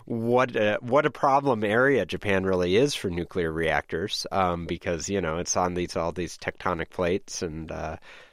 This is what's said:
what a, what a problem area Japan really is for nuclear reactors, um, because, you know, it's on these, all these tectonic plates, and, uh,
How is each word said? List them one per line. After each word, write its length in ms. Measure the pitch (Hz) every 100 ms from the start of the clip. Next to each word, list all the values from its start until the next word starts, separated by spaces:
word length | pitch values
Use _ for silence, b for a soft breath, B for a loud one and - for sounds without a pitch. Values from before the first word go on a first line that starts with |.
| -
what 500 | 117 113 123 127 117
a, 220 | 104 104
what 260 | 120 135 151
a 40 |
problem 520 | - 143 135 139 113
area 420 | 104 110 131 131 90
Japan 380 | 92 104 98
really 320 | 95 92 90 95
is 180 | 143
for 160 | - 98
nuclear 420 | 87 85 92 82
reactors, 760 | 80 80 76 - 80 98 - -
um, 360 | 98 90 87 82
because, 420 | 85 - 85 73
you 120 | 98
know, 180 | 82 80
it's 180 | 90 -
on 160 | 90
these, 220 | 87 87 -
all 160 | 82
these 260 | 85 85 -
tectonic 540 | - - 95 85 80
plates, 500 | - 87 95 - -
and, 300 | 90 78 78
uh, 260 | 78 78 80 B B B